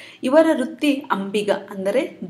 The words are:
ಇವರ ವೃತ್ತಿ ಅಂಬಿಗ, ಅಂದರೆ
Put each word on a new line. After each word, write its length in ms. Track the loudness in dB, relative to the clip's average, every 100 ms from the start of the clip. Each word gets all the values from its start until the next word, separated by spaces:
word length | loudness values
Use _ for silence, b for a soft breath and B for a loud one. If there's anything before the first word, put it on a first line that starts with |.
| B B
ಇವರ 240 | 2 4 6
ವೃತ್ತಿ 420 | 2 -2 0 0
ಅಂಬಿಗ, 560 | 0 -2 -4 -2 -2 0
ಅಂದರೆ 680 | -2 -4 -6 -2 -2 -2 -8 0